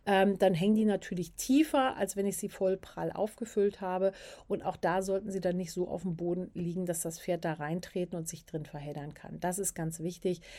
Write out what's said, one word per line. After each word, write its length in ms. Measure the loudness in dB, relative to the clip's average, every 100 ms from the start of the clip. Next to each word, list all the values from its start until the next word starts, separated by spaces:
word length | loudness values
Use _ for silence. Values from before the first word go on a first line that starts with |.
| 4
ähm, 320 | 6 6 6
dann 160 | 4
hängen 220 | 6 4 6
die 100 | 4
natürlich 480 | 2 0 -4 -6
tiefer, 640 | -4 4 4 6 4 2 0
als 180 | -2 0
wenn 100 | -2
ich 120 | -2
sie 120 | -4
voll 280 | 0 0 0
prall 340 | -4 -6 -4
aufgefüllt 720 | -2 -4 -4 -4 2 2 0
habe. 320 | -2 2 2 0 -10 -14 -6
Und 160 | -4
auch 140 | -2 0
da 240 | 0 2 0
sollten 220 | -2 -2
sie 100 | -2
dann 160 | 0 0
nicht 160 | -2
so 140 | -2 -2
auf 160 | -2
dem 120 | -4 -2
Boden 360 | -2 -2 -4
liegen, 320 | -6 -4 -2 -2
dass 160 | -2
das 180 | -4 -6
Pferd 240 | -4 -2
da 100 | -2
reintreten 640 | -4 -4 -4 -4 -4 -4 -4
und 100 | -8
sich 180 | -10 -8
drin 200 | -8 -8
verheddern 500 | -10 -8 -8 -10 -12
kann. 240 | -14 -6
Das 180 | -4 -2
ist 160 | -4
ganz 260 | -4 -4 -4
wichtig, 400 | -6 -2 -2 -2 -8